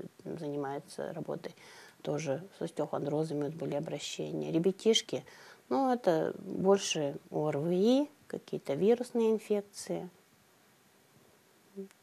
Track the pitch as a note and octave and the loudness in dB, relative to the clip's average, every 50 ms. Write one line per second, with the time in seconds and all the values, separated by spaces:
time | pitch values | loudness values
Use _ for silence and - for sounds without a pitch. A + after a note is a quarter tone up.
0 | - - _ _ - D#3 D#3+ E3 E3 D3 C#3+ C#3+ C#3+ C3+ C#3 C#3+ - - - - | -8 -12 _ _ -12 -10 -8 -8 -6 -6 -4 -4 -4 -4 -6 -8 -10 -10 -10 -8
1 | - - - E3 D3+ - D3 E3 - - - - - - - - - - - _ | -8 -8 -6 -8 -6 -6 -8 -8 -8 -12 -16 -16 -20 -20 -20 -20 -20 -20 -20 _
2 | - - D3+ D3 D#3+ D3 C3 D3+ F3+ G3 - - - F3 - - D3 D3 - - | -6 -4 -4 -4 -2 -2 -4 -4 -4 -10 -10 -8 -8 -8 -4 -4 -4 -2 -2 -4
3 | C3+ D3 D3 D3+ D#3+ D#3+ D3 D3 D3 C#3 D#3+ E3 D3 D3 D3 C#3+ D#3+ D#3+ D3+ D3 | -2 0 0 0 0 0 -2 -2 -2 -4 -4 -6 -6 -4 -4 -4 -4 -4 -6 -8
4 | - - - - D#3 D3+ D#3+ D#3 D3+ D3 D#3+ E3 F3 G3 F#3 - - A3 A3 - | -8 -8 -8 -8 -6 -4 -4 -4 -4 0 0 2 4 2 2 2 4 4 4 4
5 | - - - B2+ - - - - - - - - _ - - C4 C4+ C4 B3 A#3+ | 4 0 -6 -6 -6 -8 -20 -20 -20 -20 -20 -18 _ 0 2 2 4 4 2 2
6 | - F#3 E3 D#3+ D#3 - - - - F#3+ - - F3 F#3+ G3 G3+ G3 - - E3 | 4 4 4 4 4 0 -2 -6 -8 -8 -4 0 6 6 6 6 6 0 -2 0
7 | D3 C#3 C#3+ - - - F3 D#3+ D3+ D3+ D3 C#3 D3+ F3 F3+ F3+ G3 A3+ B3+ C4+ | 0 -2 -2 -6 -12 -6 -2 0 0 0 0 0 0 0 2 4 4 6 6 4
8 | D4 D4 - _ - - - - - - - D#3 - - C#3 D3 F3+ G#3 A#3+ A#3+ | 4 0 -4 _ -18 -10 -10 -10 -8 -6 -8 -8 -4 -4 -2 2 4 4 4 4
9 | B3 - - A#3+ A3+ A3 A3 G#3 - - G#3 G3+ G3+ - - - - - F3 E3 | 2 -4 -2 2 2 2 2 2 0 0 -2 -2 -2 -6 -12 -14 -8 -6 -6 -6
10 | F3 F3+ - - _ _ _ _ _ _ _ _ _ _ _ _ _ _ _ _ | -6 -8 -14 -18 _ _ _ _ _ _ _ _ _ _ _ _ _ _ _ _
11 | _ _ _ - _ _ _ _ _ _ _ _ _ _ - G3 G3 G3 - - | _ _ _ -20 _ _ _ _ _ _ _ _ _ _ -14 -14 -14 -14 -14 -20